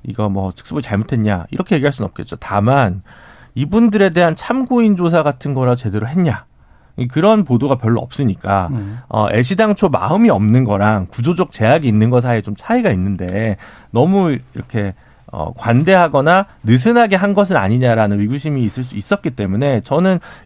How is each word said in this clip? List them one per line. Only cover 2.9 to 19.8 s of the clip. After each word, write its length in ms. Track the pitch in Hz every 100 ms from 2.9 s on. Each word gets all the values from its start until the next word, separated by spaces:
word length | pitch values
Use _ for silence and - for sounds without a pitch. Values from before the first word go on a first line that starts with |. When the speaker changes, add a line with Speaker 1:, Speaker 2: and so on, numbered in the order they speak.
| 95 - - - - -
Speaker 1:
이분들에 580 | - 147 208 233 208 196
대한 240 | 165 170 170
참고인 600 | - 254 254 240 220 190
조사 260 | 175 170
같은 300 | 147 135 143
거라 220 | 135 127 123
제대로 320 | 113 104 110
했냐, 380 | 165 170 101 - _ _ _ _ -
이, 120 | 123
그런 340 | 151 190 214
보도가 320 | 185 120 135 131
별로 240 | 110 117
없으니까, 680 | 123 - 131 92 95 98 92
Speaker 2:
음. 280 | 127 101 113 -
Speaker 1:
어, 180 | 110 107
애시당초 600 | 107 127 190 220 208 185
마음이 400 | 113 95 185 233
없는 340 | 113 104 120
거랑 440 | 120 101 104 107 90
구조적 400 | - 123 175 180
제약이 340 | - 110 156 139
있는 240 | 107 113
거 120 | 123
사이에 200 | 123 117
좀 140 | 104 104
차이가 320 | - 240 220
있는데, 640 | 95 95 95 90 98 110 98 - - -
너무 460 | 113 156 196 180 127 127
이렇게, 400 | 120 - 113 101 95 _ _ -
어, 220 | - 78
관대하거나 920 | - - 120 156 190 170 139 143 180 202 -
느슨하게 540 | 107 127 214 240 226 190
한 160 | 202
것은 240 | 202 196 165
아니냐라는 640 | 95 120 127 113 104 101
의구심이 420 | 104 139 151 139
있을 220 | 110 127 127
수 100 | 101
있었기 360 | - 202 156
때문에 500 | 127 101 98 143 120